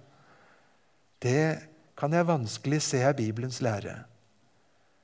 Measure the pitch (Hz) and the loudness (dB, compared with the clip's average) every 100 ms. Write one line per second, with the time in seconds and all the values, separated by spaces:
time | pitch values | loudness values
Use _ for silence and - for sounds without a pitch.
0 | - - - - - - _ _ _ _ | -20 -20 -20 -20 -20 -20 _ _ _ _
1 | _ - 120 139 160 156 - - _ - | _ -6 0 2 2 0 -8 -20 _ -4
2 | 147 170 175 160 107 - 135 151 - 135 | 0 2 2 2 0 -4 -2 -2 0 2
3 | 131 135 110 110 127 123 127 104 98 - | 2 2 0 -2 -6 -2 -2 -2 -6 -12
4 | - _ _ _ _ _ _ _ _ _ | -16 _ _ _ _ _ _ _ _ _